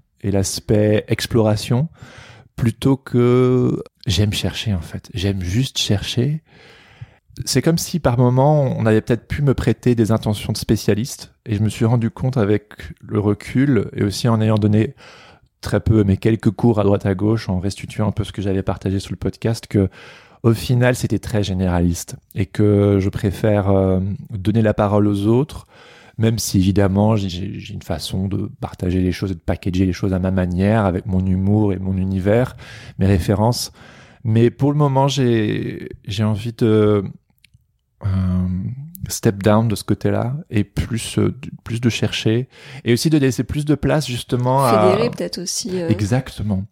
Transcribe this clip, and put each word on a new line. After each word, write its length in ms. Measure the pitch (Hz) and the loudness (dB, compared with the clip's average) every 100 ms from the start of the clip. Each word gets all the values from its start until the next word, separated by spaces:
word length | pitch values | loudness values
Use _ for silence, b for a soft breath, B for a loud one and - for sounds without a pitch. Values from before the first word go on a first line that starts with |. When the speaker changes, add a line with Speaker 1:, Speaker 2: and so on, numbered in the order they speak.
| _ _ | _ _
Speaker 1:
et 100 | 98 | -2
l'aspect 720 | 98 92 - - 107 107 104 - | 0 0 -6 0 2 4 2 0
exploration, 800 | 113 - 117 107 107 - 120 160 B B B B B B - | -4 0 2 2 0 0 -2 -2 B B B B B B -2
plutôt 400 | 113 - 135 135 | -2 0 0 0
que 840 | - 120 120 123 127 127 127 - - _ - | 0 2 4 4 4 2 0 -2 -8 _ -4
j'aime 280 | 90 104 | 0 0
chercher 400 | 98 95 - - | 0 -4 -4 -4
en 80 | 95 | -4
fait. 280 | 78 - - | -4 -12 -12
J'aime 280 | 104 98 98 | -6 -4 -2
juste 360 | 90 107 135 - | -2 -2 -2 -4
chercher. 640 | - 101 - - 131 156 B B B B B B B B _ - - | -2 -2 -2 -2 -2 -4 B B B B B B B B _ -12 -2
C'est 160 | 131 | 0
comme 160 | 165 165 | 2 0
si 220 | - 170 | -2 -2
par 180 | 135 120 | 0 4
moments, 580 | 123 127 139 151 131 110 | 4 4 4 4 0 0
on 80 | 110 | 2
avait 140 | 110 | 2
peut-être 280 | - 117 - | 2 -2 -2
pu 120 | - | 0
me 120 | 143 | 2
prêter 420 | 117 - 113 127 117 | 2 0 0 2 2
des 160 | 104 | 4
intentions 400 | 110 110 104 - | 2 0 -4 -4
de 60 | 107 | -6
spécialiste. 760 | - 110 - 101 127 - - _ - | -2 0 2 -2 -2 -10 -18 _ -6
Et 100 | 101 | -2
je 60 | |
me 60 | 107 | -2
suis 160 | - 113 | 0 0
rendu 240 | 120 113 | 2 0
compte 260 | - 131 127 | -2 -4 0
avec 380 | 101 104 - - - - | 0 0 -2 -18 -18 -18
le 180 | 95 107 | -6 -2
recul, 720 | 104 104 - 123 143 113 - 110 | 0 -2 -2 0 2 2 0 -4
et 80 | |
aussi 240 | 104 - 123 | -6 -2 0
en 140 | 113 | 0
ayant 160 | 110 107 | 0 2
donné 380 | 104 104 110 - B B B B _ _ | 2 2 0 -4 B B B B _ _
très 200 | - 104 | -4 -2
peu, 240 | - 110 98 | 2 4 4
mais 100 | 95 | 2
quelques 360 | 110 113 113 | 2 2 0
cours 280 | 98 120 107 | 2 2 4
à 40 | 98 | 2
droite 200 | 101 101 | 2 0
à 80 | |
gauche, 360 | 95 104 113 - | 0 0 -2 -2
en 100 | 92 | -4
restituant 480 | 98 - - - 107 | -4 -8 -10 -4 -4
un 40 | |
peu 100 | - | -4
ce 80 | 101 | -6
que 100 | - | -6
j'avais 220 | 98 95 | -2 -2
partagé 360 | - 92 95 98 | -2 -4 -2 -4
sous 100 | - | -4
le 60 | 95 | -6
podcast, 500 | 98 - 110 117 - | -6 -4 -4 -4 -2
que 220 | 110 92 B B B B B | 0 0 B B B B B
au 120 | 117 | 0
final, 420 | 113 - 120 123 127 | 0 0 2 2 0
c'était 240 | 104 101 | -2 -4
très 240 | - 110 | -2 -2
généraliste. 720 | 98 92 92 87 87 85 - - _ | -2 0 0 2 0 0 -8 -16 _
Et 120 | - 95 | -6 -4
que 520 | - 104 101 101 98 | 2 4 6 4 4
je 80 | 95 | 0
préfère, 600 | - 101 95 110 104 98 | -2 -2 0 2 2 2
euh, 300 | 98 95 92 98 95 - | 2 4 2 -2 -6 -10
donner 320 | 107 92 110 | -4 0 2
la 120 | 110 | 2
parole 320 | 107 104 104 104 | 2 2 2 2
aux 220 | 101 104 | 2 2
autres, 400 | 117 151 - - B B B B - | 2 0 -8 -18 B B B B -2
même 220 | 113 113 | 0 0
si 180 | - 101 | 0 2
évidemment, 600 | 92 98 98 98 104 110 | 4 4 2 2 2 2
j'ai, 100 | 98 | -2
j'ai, 320 | 90 98 - | -6 -8 -12
j'ai 140 | - | -12
une 80 | 92 | -14
façon 480 | - 82 - 95 98 | -8 -8 -6 -6 -4
de 200 | 98 104 - | -4 -6 -10
partager 400 | - - 90 92 | -12 -6 -2 0
les 100 | 90 | 0
choses 200 | 87 101 | -2 -6
et 40 | 87 | -6
de 40 | |
packager 460 | - 90 101 90 95 | -6 -4 -2 0 0
les 60 | |
choses 200 | 87 101 | 0 -2
à 60 | 92 | 0
ma 120 | 95 | 0
manière, 540 | 95 90 90 98 113 98 | 0 0 0 2 2 2
avec 200 | 85 107 | -2 -2
mon 200 | 92 95 | -2 0
humour 480 | 92 95 107 104 | 0 2 2 2
et 40 | 92 | -2
mon 200 | 95 95 | -4 -4
univers, 580 | 95 95 95 117 127 - B B B - | -2 -2 2 2 0 -6 B B B -2
mes 100 | 95 | 2
références. 680 | 98 - 101 110 123 - B B B B B | 2 2 2 2 0 -6 B B B B B
Mais 260 | 113 110 120 | 0 4 2
pour 200 | - 139 | 2 0
le 60 | 147 | 2
moment, 320 | 143 135 139 | 2 2 2
j'ai, 800 | 135 123 117 107 107 113 98 - - - | 2 2 2 0 -2 -6 -10 -14 -14 -8
j'ai 180 | 101 | -2
envie 300 | 107 104 117 | -2 -2 -6
de, 500 | 113 117 107 104 104 92 - _ _ _ _ _ _ _ _ 101 | 0 2 4 4 2 -2 -12 _ _ _ _ _ _ _ _ -4
euh, 20 | 95 92 90 92 92 110 127 151 175 - | 0 0 0 0 -4 -6 -10 -14 -14 -10
step 340 | - - - | -2 -2 2
down 260 | 104 104 113 | 2 4 2
de 80 | 101 | -2
ce 80 | |
côté-là 520 | - 104 104 101 113 143 - | -4 -2 0 -2 -4 -6 -4
et 140 | 107 | -4
plus, 540 | 98 - - 113 - - | -2 -4 -6 -6 -4 -2
euh, 160 | 101 - | -2 -2
d-, 80 | - - | -14 -16
plus 180 | - 117 | -10 -2
de 80 | 120 | -2
chercher 580 | - 104 - - 113 131 B B 131 | 0 -4 -2 0 0 -2 B B -8
et 100 | - | 0
aussi 160 | 120 165 | 0 2
de 80 | 156 | 2
laisser 260 | 131 120 | 2 0
plus 220 | 120 151 147 | -4 -4 -2
de 80 | |
place 320 | 139 139 147 127 | 0 0 0 -2
justement 580 | 120 - 123 123 135 | -8 -4 -2 0 2
à 280 | 131 110 107 | 4 4 4
Speaker 2:
Fédérer 180 | - - | 2 0
peut-être 320 | - - - | -4 -8 -8
aussi, 400 | 175 - 202 185 | -8 -8 -6 -4
euh. 60 | 165 | -2
Speaker 1:
Exactement, 760 | 98 98 127 - - 107 95 101 | 0 0 -2 -2 -8 -4 -4 -6